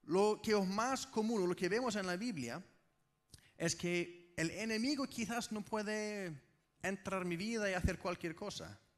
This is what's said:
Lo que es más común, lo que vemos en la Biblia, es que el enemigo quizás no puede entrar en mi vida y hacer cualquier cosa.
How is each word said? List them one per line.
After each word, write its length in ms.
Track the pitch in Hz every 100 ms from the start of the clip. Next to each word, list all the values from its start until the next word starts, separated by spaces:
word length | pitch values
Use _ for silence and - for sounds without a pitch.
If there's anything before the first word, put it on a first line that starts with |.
Lo 380 | - 175 208 208
que 160 | 220 208
es 80 | 190
más 400 | 196 240 262 -
común, 420 | 220 220 233 180
lo 60 |
que 140 | 180 180
vemos 260 | 214 254
en 120 | 202 185
la 100 | 180
Biblia, 440 | 240 175 120 139 - _ _ _ _ _ _ - - -
es 200 | 165 -
que 580 | 175 175 170 - - -
el 140 | 160
enemigo 560 | 180 220 220 254 285 262
quizás 460 | - 202 233 -
no 100 | 214
puede 800 | - 214 208 214 214 208 185 147 _ _ _ _
entrar 400 | 180 196 - 190
en 60 | 180
mi 80 | 170
vida 340 | 214 233 202
y 40 |
hacer 260 | 185 185 165
cualquier 340 | 190 180 170
cosa. 460 | - 208 - 107 101 _